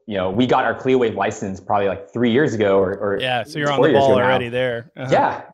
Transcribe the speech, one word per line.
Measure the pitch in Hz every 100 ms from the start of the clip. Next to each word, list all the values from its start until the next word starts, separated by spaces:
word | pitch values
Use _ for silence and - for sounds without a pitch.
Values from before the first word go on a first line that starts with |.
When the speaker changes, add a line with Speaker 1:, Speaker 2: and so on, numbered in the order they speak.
| -
Speaker 1:
you | 101
know, | 92
we | 98 127
got | 139 117
our | 107
CLIA | 131 131
waive | 113 98
license | 104 - 101 95
probably, | - 104 98
like, | 90 -
three | 117 120
years | 123 151
ago | 110 101 98
or, | 95 98
or | 104 98
Speaker 2:
Yeah, | 131 123
so | 107 151
you're | 147
on | 139
Speaker 1:
four | -
Speaker 2:
the |
Speaker 1:
years | 139
Speaker 2:
ball | 139
Speaker 1:
ago | 127
now. | 127
Speaker 2:
already | 127 120
there. | 123 127 117 - -
Uh-huh. | 127
Speaker 1:
Yeah, | 202 285 - -